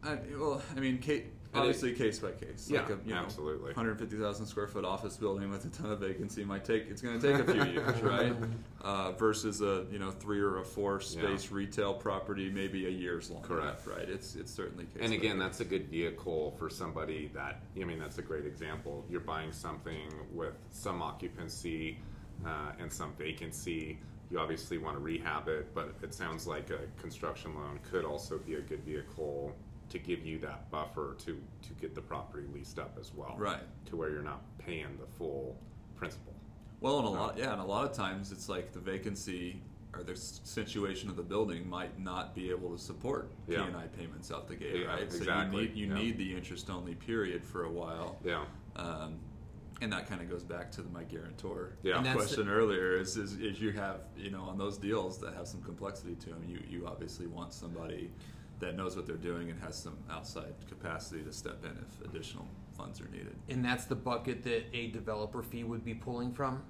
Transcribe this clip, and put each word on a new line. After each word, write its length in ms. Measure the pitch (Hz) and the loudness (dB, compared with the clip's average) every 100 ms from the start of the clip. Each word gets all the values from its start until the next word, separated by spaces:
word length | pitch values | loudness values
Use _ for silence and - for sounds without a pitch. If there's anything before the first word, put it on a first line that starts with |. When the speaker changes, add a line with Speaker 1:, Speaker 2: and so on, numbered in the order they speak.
Speaker 1:
I, 140 | 151 143 - 143 | 0 -2 0 2
well, 240 | 151 139 - 135 | 2 2 0 2
I 60 | |
mean, 160 | 135 127 | 4 4
ca-, 120 | 151 147 | 4 2
Speaker 2:
And 20 | |
it 340 | - - - - | 2 -10 -2 6
Speaker 1:
obviously 340 | 139 - 127 | 6 8 4
case 260 | 120 113 101 | 6 4 4
by 120 | 98 | -2
case. 380 | - - - - | -2 -6 -6 4
Speaker 2:
Yeah, 120 | 147 | 4
Speaker 1:
Like 80 | - | 4
a, 100 | 98 110 | 0 0
you 100 | 92 | 0
know, 60 | |
Speaker 2:
absolutely. 520 | 87 104 76 76 71 | 0 -2 0 0 -2
Speaker 1:
hundred 240 | 71 113 110 | 2 2 2
fifty 200 | 110 104 | 0 0
thousand 280 | 104 101 107 | 0 0 -2
square 200 | 104 101 | -2 0
foot 160 | 104 | 0
office 320 | 92 95 107 - | 0 0 -2 2
building 340 | 104 98 98 | 2 4 2
with 120 | 98 | 0
a 60 | - | -2
ton 200 | - 110 | -4 0
of 100 | 104 | 2
vacancy 420 | 95 95 104 - | 2 0 -2 -2
might 220 | 101 98 - | 0 0 4
take, 220 | 113 - | 4 4
it's 120 | 101 | -4
gonna 160 | 123 117 | 0 6
take 160 | 143 139 | 8 10
a 60 | 120 | 8
few 140 | - | 8
years, 380 | - 87 135 113 | 8 6 4 6
Speaker 2:
<laughs> 0 | |
Speaker 1:
right? 340 | 110 101 117 117 113 113 - - | 6 6 6 4 2 0 -4 -4
Uh, 320 | 98 98 92 | 0 2 2
versus 480 | 92 113 107 110 101 | 8 8 8 4 4
a, 240 | 101 98 92 | 6 6 2
you 80 | 101 | -2
know, 140 | 95 | -2
three 300 | 95 104 101 | -2 2 6
or 160 | 101 92 | 6 4
a 60 | 90 | 0
four 300 | - 101 98 | 2 4 4
Speaker 2:
Yeah. 220 | - 82 | 0 2
Speaker 1:
space 280 | 98 98 - | 4 2 0
retail 440 | 101 98 - 101 | 0 0 4 4
property, 560 | 98 107 95 95 98 95 | 4 2 0 0 0 2
maybe 380 | 98 98 95 92 | 2 0 2 0
a 20 | |
year's 420 | 92 90 85 82 | 2 0 0 -2
long 100 | 82 | -6
Speaker 2:
Correct. 200 | - 85 | 0 2
Speaker 1:
enough, 240 | 73 - - | 2 -2 -4
right? 220 | 50 85 | -4 -2
It's, 260 | 95 - - | -4 -6 -8
it's 160 | 90 | -6
certainly 320 | - 92 85 85 | -4 -4 -4 -8
case 100 | - | 0
Speaker 2:
And 120 | 113 | 2
Speaker 1:
by 40 | 107 | 4
Speaker 2:
again, 200 | 107 95 | 4 4
Speaker 1:
case. 20 | |
Speaker 2:
that's 160 | 92 - | 2 0
a 40 | 85 | 2
good 220 | 92 71 | 2 2
vehicle 640 | 82 85 80 92 80 73 - | 2 2 2 0 2 2 0
for 100 | 80 | -4
somebody 640 | 78 87 78 78 78 76 | -2 -4 -2 -2 -2 -4
that, 280 | 71 71 71 - - | -4 -4 -6 -8 -2
I 60 | 87 | -2
mean, 140 | 80 | -2
that's 180 | 76 - | -4 -6
a 40 | |
great 240 | 73 78 73 | -2 -2 -2
example. 600 | 71 78 78 71 71 71 | -4 -4 -4 -4 -6 -2
You're 120 | 87 | -2
buying 320 | 82 80 80 | 0 -2 -2
something 580 | 78 82 78 85 80 76 78 76 | -4 -4 -4 -4 -4 -4 -6 -6
with 220 | 85 80 71 - | -2 -2 -4 -12
some 300 | - 101 90 | -4 -2 0
occupancy, 1000 | 78 73 87 - 82 - 87 80 80 - - - - - 87 | 0 -2 -4 -4 -6 -4 -2 0 0 -4 -8 -10 -10 -6 -4
uh, 280 | 78 73 73 | -2 -4 -4
and 120 | 82 | -6
some 220 | 73 78 | -4 -4
vacancy. 840 | 73 78 78 82 - 90 82 78 76 - - - | -2 -4 -2 -4 -4 -2 0 -2 -6 -8 -12 -2
You 100 | 87 | 0
obviously 380 | 80 80 - 85 | 2 0 0 -2
wanna 220 | 78 71 | 0 -2
rehab 480 | 76 82 82 76 73 | 0 0 2 0 2
it, 260 | 78 - | 0 0
but 200 | - 78 - | -4 -4 -4
it 120 | 76 | -8
sounds 320 | - 85 80 85 | -4 -2 -2 -2
like 260 | 78 73 | -2 -2
a 80 | 73 69 - | -4 -4 -8
construction 560 | 85 - 80 - 80 76 | -8 -4 -4 -2 -6 -4
loan 240 | 73 71 - | -4 -6 0
could 140 | 90 | 2
also 340 | 78 73 - 80 | 2 0 -2 -4
be 180 | 73 78 | -2 -4
a 60 | |
good 220 | 73 76 | -2 -4
vehicle 720 | 73 76 71 - 76 71 71 73 - - - | -2 -4 -4 -2 -2 0 -2 -6 -12 -12 -8
to 100 | 92 | -6
give 260 | 85 82 80 | 0 -2 0
you 140 | 78 | -4
that 300 | 76 67 - | -4 -6 -4
buffer 440 | 76 76 - 73 67 | -2 -2 -2 -2 -4
to, 200 | - 73 69 - | -6 -6 -6 -12
to 120 | - - | -10 -6
get 140 | 80 - | -6 -6
the 60 | |
property 440 | 76 71 65 73 71 | -6 -6 -4 -6 -6
leased 260 | 71 71 - | -6 -6 -6
up 180 | 69 - | -6 -8
as 140 | - | -10
well. 220 | 73 67 - | -8 -6 0
Speaker 1:
Right. 240 | 101 76 - - - | 0 0 -4 -10 -6
Speaker 2:
To 100 | 85 | 0
where 140 | 78 | 0
you're 140 | 76 | 0
not 180 | 73 69 - - | -2 -4 -8 -10
paying 400 | - 80 71 69 | -4 -4 -4 -6
the 60 | 65 | -10
full 500 | - 82 69 67 - - - - - | -4 -2 0 -2 -6 -10 -14 -14 -4
principal. 380 | 87 - - - - - - - | -4 -4 -10 -12 -12 -14 -14 0
Speaker 1:
Well, 160 | 127 143 | 4 6
and 80 | 113 | 6
a 40 | |
Speaker 2:
So 20 | 95 | 4
Speaker 1:
lot, 200 | 107 101 | 2 2
yeah, 140 | 131 | 0
and 80 | 101 | 2
a 40 | 95 | 2
lot 200 | 101 135 | 4 4
of 80 | - | 2
times 360 | 95 95 98 | 0 0 -4
it's 180 | 98 - | -6 -2
like 240 | 92 90 | -2 -2
the 60 | 92 | -4
vacancy 840 | 90 95 98 98 - 90 90 98 - - - | -2 0 0 -2 -2 -2 -2 -4 -10 -12 -10
or 100 | - | -8
the 100 | 90 | -6
s-, 280 | 90 - - | -6 -6 -8
situation 680 | - - 101 104 101 92 104 | -6 -2 0 2 2 2 -2
of 60 | 92 | -2
the 80 | |
building 460 | 87 101 107 85 90 | 2 4 4 2 -2
might 280 | 90 90 - | -2 -4 -4
not 340 | 95 90 85 | -2 -2 -2
be 160 | 90 90 | -4 0
able 220 | 90 90 | 0 0
to 60 | 85 | -4
support 500 | - 85 127 139 - - 101 | -6 -4 0 0 -2 -8 0
Speaker 2:
Yeah. 140 | 85 | 2
Speaker 1:
P 60 | 78 | 2
and 100 | 87 | -2
I 80 | 82 | -6
payments 440 | - 82 73 - | -6 -8 -8 -6
out 160 | 82 - | -6 -6
the 60 | 82 | -4
gate, 260 | 82 90 | 0 0
Speaker 2:
Yeah, 60 | 90 | 2
Speaker 1:
right? 240 | 90 101 | 0 0
So 80 | 87 | 0
Speaker 2:
exactly. 420 | 92 80 92 98 | 4 4 4 4
Speaker 1:
you 60 | 110 | 2
need, 80 | 107 | 2
you 100 | 101 | 2
Speaker 2:
Yeah. 60 | |
Speaker 1:
need 240 | 98 113 110 | 4 2 2
the 180 | 95 90 | 0 0
interest 340 | 82 85 - | -4 -6 -4
only 240 | 92 87 85 | -4 -2 -6
period 500 | - 113 98 87 - | 0 2 4 0 -2
for 200 | 90 85 | -2 0
a 60 | |
while. 480 | 85 82 82 87 - 90 | 0 -2 -2 -4 -2 0
Speaker 2:
Yeah. 200 | 82 73 - - - | 0 0 -6 -10 -6
Speaker 1:
Um, 440 | 85 80 78 80 - - - - - - | -4 -2 -4 -6 -8 -10 -10 -10 -10 -4
and 100 | 113 | 0
that 160 | 92 90 | 0 -2
kinda 160 | 95 | -4
goes 200 | 87 90 87 | -2 -4 -4
back 260 | 87 87 | -6 -4
to 120 | - 87 | -6 -6
my 100 | 87 | -6
guarantor 720 | 82 80 82 - 95 90 92 - | -6 -6 -6 -6 -4 -4 -4 0
Speaker 2:
Yeah. 140 | 95 87 | 4 6
Speaker 3:
And 80 | 131 | 6
that's 100 | 127 | 6
Speaker 1:
question 300 | 104 - 101 | 6 4 6
Speaker 3:
the 60 | |
Speaker 1:
earlier 420 | 104 110 95 92 92 | 8 8 8 8 6
is, 220 | 95 110 | 4 0
is, 160 | 101 | 0
is 260 | 98 107 95 | 0 0 2
you 140 | 107 | 2
have, 280 | 101 98 95 - - | 2 0 -2 -6 -6
you 160 | 98 | -4
know, 120 | 95 | -4
on 140 | 92 95 | -2 0
those 200 | 98 95 | 0 2
deals 420 | 98 110 92 90 | 4 4 4 -2
that 140 | - | -6
have 120 | 92 87 | -4 -6
some 140 | - | -6
complexity 540 | - 85 98 - 90 85 | -6 -4 -4 -4 -6 -6
to 140 | 87 | -6
'em, 120 | 82 85 | -6 -6
you, 160 | 87 - | -6 -4
you 180 | 87 87 | -4 -4
obviously 400 | 87 85 85 87 | -4 -6 -6 -6
want 260 | 82 85 | -6 -6
somebody 560 | - 87 85 82 85 87 - - - - - | -6 -6 -4 -4 -4 -6 -8 -12 -12 -12 -4
that 180 | 90 87 | -2 0
knows 180 | 92 90 | 0 0
what 100 | 82 | -2
they're 120 | 82 | -2
doing 320 | 85 85 85 | 0 0 -2
and 100 | 82 | -4
has 140 | 80 78 | -6 -6
some 220 | 85 76 67 | -6 -8 -6
outside 440 | 78 - - 73 - - | -6 -4 -6 -6 -8 -10
capacity 520 | - 85 82 - 85 | -6 -4 -4 -4 -6
to 100 | 78 | -6
step 320 | 76 - 80 78 | -6 -6 -6 -8
in 60 | |
if 340 | 78 - - - | -8 -10 -10 -6
additional 380 | 80 - - - - - - | -6 -6 -8 -8 -10 -12 -10
funds 240 | 50 - | -8 -8
are 80 | - | -8
needed. 260 | - - - - | -8 -8 -8 -2
Speaker 3:
And 160 | 127 123 | 2 4
that's 180 | 123 - | 2 2
the 100 | 117 | 0
bucket 480 | 127 117 127 120 | 2 2 2 0
that 200 | 123 117 - | 2 2 2
a 140 | 123 117 | -2 -2
developer 500 | 110 107 107 104 123 | -2 -2 0 0 -2
fee 220 | 110 120 113 | -4 -4 -2
would 180 | 117 | -2
be 120 | 117 113 | -2 -4
pulling 360 | - 120 123 | -2 0 0
from? 320 | 120 135 131 - | 2 2 2 -4